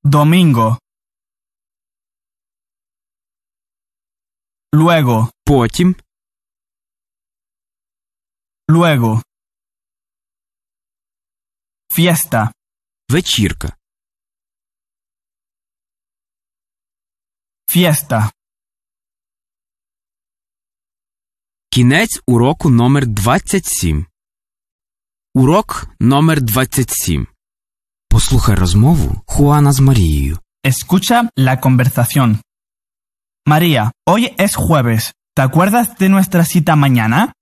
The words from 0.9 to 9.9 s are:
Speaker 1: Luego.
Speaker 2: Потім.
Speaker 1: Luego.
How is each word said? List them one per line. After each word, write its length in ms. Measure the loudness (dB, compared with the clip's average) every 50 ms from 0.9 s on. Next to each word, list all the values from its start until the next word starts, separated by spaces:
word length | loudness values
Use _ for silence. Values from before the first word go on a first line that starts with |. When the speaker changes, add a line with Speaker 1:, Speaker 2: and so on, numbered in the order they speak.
| _ _ _ _ _ _ _ _ _ _ _ _ _ _ _ _ _ _ _ _ _ _ _ _ _ _ _ _ _ _ _ _ _ _ _ _ _ _ _ _ _ _ _ _ _ _ _ _ _ _ _ _ _ _ _ _ _ _ _ _ _ _ _ _ _ _ _ _ _ _ _ _ _ _ _ _ 0
Speaker 1:
Luego. 560 | 2 2 4 2 2 2 0 0 0 -2 -4 _ _ _
Speaker 2:
Потім. 500 | 0 2 2 2 0 -2 0 0 0 -2 -4 _ _ _ _ _ _ _ _ _ _ _ _ _ _ _ _ _ _ _ _ _ _ _ _ _ _ _ _ _ _ _ _ _ _ _ _ _ _ _ _ _ _ _ _ _ _ _ _ _ _ _ _ _
Speaker 1:
Luego. 540 | 0 2 2 2 2 0 0 0 -2 -2 -4 -6 _ _ _ _ _ _ _ _ _ _ _ _ _